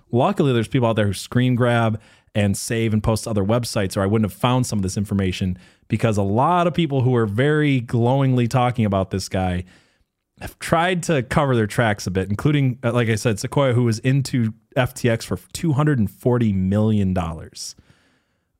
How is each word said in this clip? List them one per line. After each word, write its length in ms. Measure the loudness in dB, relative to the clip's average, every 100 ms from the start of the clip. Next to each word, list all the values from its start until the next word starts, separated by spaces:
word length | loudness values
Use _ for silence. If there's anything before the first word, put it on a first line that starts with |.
| _
luckily 400 | 0 0 2 2
there's 160 | 2 0
people 200 | 0 0
out 60 |
there 120 | 2 0
who 60 |
screen 440 | -2 -4 0 0 2
grab 440 | 2 2 0 -2 -8 -20 _ -2
and 200 | 0 0
save 360 | -4 -2 0
and 100 | 0
post 220 | 0 -2
to 60 | -2
other 140 | -2
websites, 520 | 0 0 0 -2 -2 0
or 60 |
I 40 | 0
wouldn't 240 | 2 0
have 60 | 0
found 300 | 0 0 0
some 120 | -2
of 60 |
this 120 | -2 -4
information, 640 | -2 0 -2 -2 -4 -4 -12 _ _
because 280 | -2 0 0
a 60 |
lot 460 | 0 2 2 2 0
of 60 |
people 260 | 0 0 0
who 160 | 2 2
are 100 | 0
very 540 | 0 2 2 2 0
glowingly 680 | 0 0 2 2 2 2 2
talking 380 | 2 0 2
about 260 | 2 2 0
this 180 | -4 -4
guy 360 | -2 -2 -2 -6 -16 _ _ _ _ _ _
have 160 | -14 -12
tried 420 | -2 0 2 0
to 180 | 0 -2
cover 320 | 0 0 2 2
their 100 | 0
tracks 380 | 0 0 0 -4
a 40 |
bit, 160 | -4 -2
including, 500 | -2 0 2 0 -2
uh, 80 | -2
like 160 | 0 0
I 60 | 0
said, 220 | 0 -2
Sequoia, 320 | -2 0 2
who 120 | 2
was 140 | 2 0
into 520 | 0 0 0 0 -2 -4 _ -2
F 180 | -2
T 140 | -2 0
X 160 | 0
for 120 | -4 -8 -8
two 200 | -6 -2
hundred 260 | 0 0 0
and 120 | -2
forty 420 | -2 0 2 2
million 600 | 0 2 2 2 2 0
dollars. 640 | -2 -4 -8 -14 -16 -16 -18 _ _ _ _ _ _ _ _